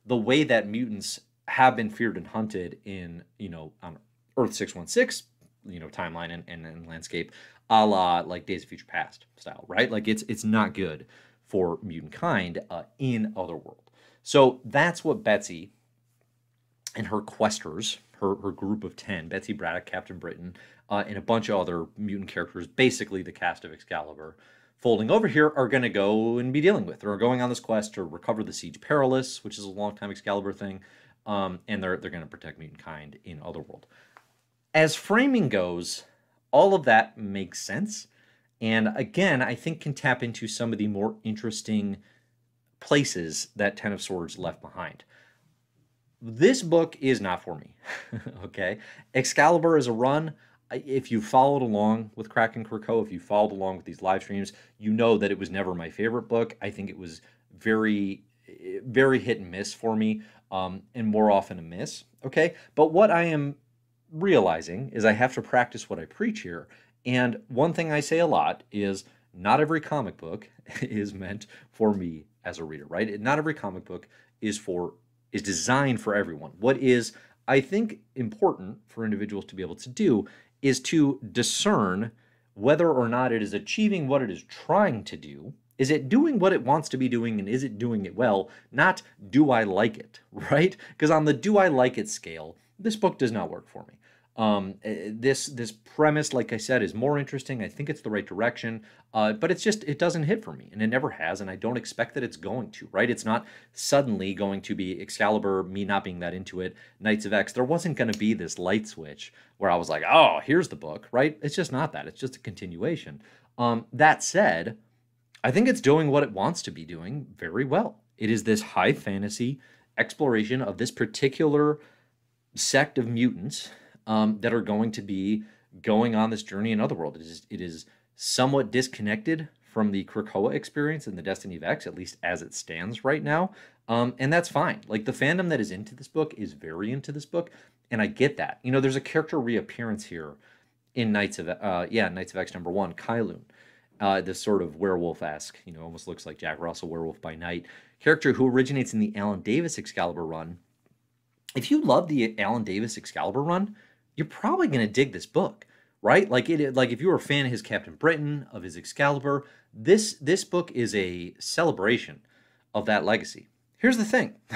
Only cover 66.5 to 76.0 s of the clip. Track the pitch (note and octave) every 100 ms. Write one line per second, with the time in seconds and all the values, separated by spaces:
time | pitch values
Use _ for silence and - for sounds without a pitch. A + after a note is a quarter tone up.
66.5 | E2+ - - _ _ B2+ B2+ B2 A2 -
67.5 | A#2+ E3 E3 D#3+ D3 D3 D#3+ E3+ F#2+ D2+
68.5 | - - G#2 G2 F#2+ - _ _ F#2 G2
69.5 | C3+ D3+ D#3+ - D3+ G2+ - E2 G#2+ -
70.5 | _ - - A#2+ G#2+ G2+ G2 F#2 G#2 -
71.5 | - - - A2 G2 F2 D#2 - _ F2+
72.5 | E2+ D#2+ D2+ C#2+ E2 A2 G2+ A2+ D3+ D#3
73.5 | - G2+ F#2 - F2+ - _ _ - G#2+
74.5 | G#2 - F2 F2 - _ _ _ G#2+ G#2
75.5 | E2+ - C3 C#3 A2+